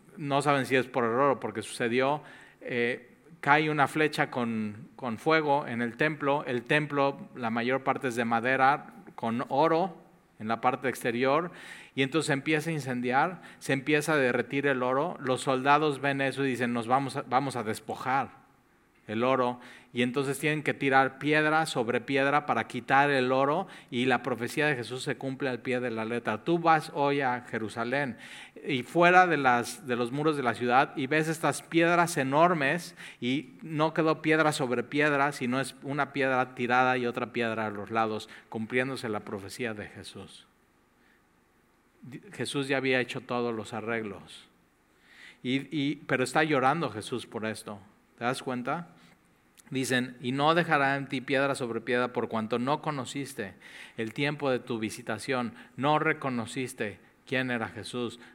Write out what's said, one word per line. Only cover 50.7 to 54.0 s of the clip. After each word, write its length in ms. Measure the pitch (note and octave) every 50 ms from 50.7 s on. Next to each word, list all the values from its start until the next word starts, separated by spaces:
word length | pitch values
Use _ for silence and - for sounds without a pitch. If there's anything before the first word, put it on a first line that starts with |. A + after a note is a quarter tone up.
| D#3+ C#3+ C#3 C#3 C#3
en 120 | C#3 C#3 B2
ti 140 | - C3
piedra 340 | A#2+ - C#3 C3 C#3 C#3 C3+
sobre 260 | B2+ C3 A#2 A2+ A2+
piedra 320 | A2 B2 B2 B2 B2 A#2+ A#2+
por 160 | B2 A2+ A2
cuanto 300 | - A2+ A2 G#2+ C3 A#2
no 220 | A#2+ C3+ D3+ D3+ -
conociste 720 | D#3+ D3+ C#3 B2 - - C#3 C#3 - - - G#2+ F#2+ F2 - - - - - - - -
el 160 | -